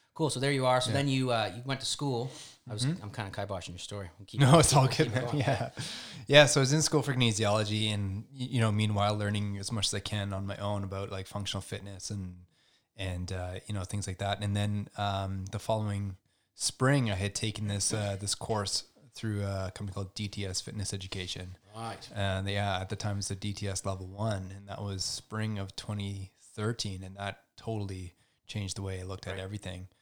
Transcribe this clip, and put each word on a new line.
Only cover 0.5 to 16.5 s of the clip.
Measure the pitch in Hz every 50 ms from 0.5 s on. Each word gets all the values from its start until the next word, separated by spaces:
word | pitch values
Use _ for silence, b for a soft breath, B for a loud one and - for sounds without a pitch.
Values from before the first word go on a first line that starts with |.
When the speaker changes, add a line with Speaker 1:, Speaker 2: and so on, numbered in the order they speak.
Speaker 1:
you | 143 135 127
are. | 127 127 127
So | 127 113
Speaker 2:
Yeah. | -
Speaker 1:
then | 139 143
you, | 139 135 131 131 127
uh, | 120 113 110 101 -
you | 117 123
went | 135 135 131
to | -
school. | - - - 147 143 127 113 123 135 - B B B B B B 127
I | 113
was, | 104 120
Speaker 2:
Mm-hmm. | 139 170 190 110
Speaker 1:
I'm | 101
kinda | - - 104 98
kiboshing | 98 - 101 101 101 90 - -
your | 87 90
story. | - - 104 101 98 87 -
We'll | - 98
keep | - - -
Speaker 2:
No, | 139
Speaker 1:
going. | 127 151 165
Speaker 2:
it's | - - -
all | 143 123
Speaker 1:
We'll | 117
keep | - - 156
Speaker 2:
good, | 127 107
man. | 127 120
Speaker 1:
going. | 120 143 147
Speaker 2:
Yeah. | 127 147 131 - 120 - - B B B B B B B B B 120
Yeah. | B 139 147 147
So | 139 - 143
I | 135
was | 127 147
in | 156
school | 151 - - 147
for | 123 143 131
kinesiology | 131 123 113 107 101 110 101 104 107 107 104 107 107 110 107 107
and, | 101 101 98 95 104 113 -
y-, | 139 131 127 127
you | 131 123
know, | 113 110
meanwhile, | 104 107 107 107 107 101 101 104 107
learning | 104 104 104 104 104 104 101 101
as | 98 95 -
much | 117 110 101
as | - -
I | 101
can | - - - 104 98 101 98
on | 95 101
my | 98 98
own | - 101 101 104 101 98
about, | 92 98 98 98 95
like, | 98 95 95
functional | - - 101 98 - - 98
fitness | - - 110 95 95 101 98 90 - -
and, | 107 101 92 90 90 90 90 - b b b b b b b b b
and, | 101 95 95 90 87 90 87
uh, | 95 92 90 90 90 98 -
you | - 104
know, | 98 90
things | - - 101 92
like | 98 92 -
that. | 101 98 101 101 104
And | 101 101
then, | 104 104 104 104 104 101 - -
um, | - 104 101 98 98 98 98 98 95 95
the | 95 - 101
following | - - 113 107 107 104 101 98 101 98 95 - _ _ _ _ _ _